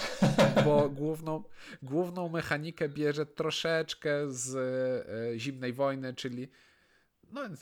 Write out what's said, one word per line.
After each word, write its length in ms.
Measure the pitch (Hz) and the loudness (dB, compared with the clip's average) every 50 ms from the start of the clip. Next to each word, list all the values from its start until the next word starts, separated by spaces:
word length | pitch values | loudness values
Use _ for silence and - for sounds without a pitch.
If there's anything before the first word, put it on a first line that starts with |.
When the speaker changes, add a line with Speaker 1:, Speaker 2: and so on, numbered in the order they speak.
| - - - - 202 - | -6 -6 0 4 4 4
Speaker 1:
<laughs> 360 | - - - - - 208 143 | 6 6 6 6 6 6 6
Speaker 2:
bo 240 | 151 147 147 147 139 | 8 6 6 6 4
główną, 540 | 139 139 147 156 156 156 160 160 156 160 - - - - - - 202 - 143 | 2 -2 -2 -2 -2 -4 -4 -4 -4 -4 -6 -10 -14 -16 -16 -16 -16 -14 -8
główną 460 | 131 139 165 180 175 175 185 175 170 | -2 0 0 0 0 -2 -4 -4 -2
mechanikę 600 | 165 165 151 - 151 147 151 170 165 - 165 143 | -2 -2 -2 0 -2 -2 -2 -4 -4 -2 -2 -2
bierze 360 | 143 151 151 147 143 151 151 | 0 0 0 2 2 0 -2
troszeczkę 1040 | - - - 156 156 156 - - 165 165 160 160 - - - - 151 147 143 147 143 | -4 -4 -2 -2 -2 -2 0 0 2 2 0 0 -2 -6 -4 -2 0 0 0 0 -2
z, 240 | 127 123 123 127 131 131 127 127 127 127 127 127 127 120 - - 104 110 113 120 117 | -4 -4 -6 -4 -2 -2 -2 0 0 0 0 0 0 -2 -4 -6 -6 -4 -4 -2 -4
e, 40 | 113 | -2
Zimnej 340 | 117 139 135 127 127 127 120 | -4 -6 -6 -4 -4 -4 -2
Wojny, 400 | 131 139 139 135 135 131 127 127 | 0 0 0 0 -2 -4 -6 -6
czyli, 340 | - - 131 123 123 131 127 - - - _ _ _ _ _ _ _ _ _ _ _ _ _ | -6 -6 -6 -6 -6 -8 -10 -14 -20 -20 _ _ _ _ _ _ _ _ _ _ _ _ _
no, 100 | 214 277 277 214 156 - | -10 -8 -8 -8 -10 -10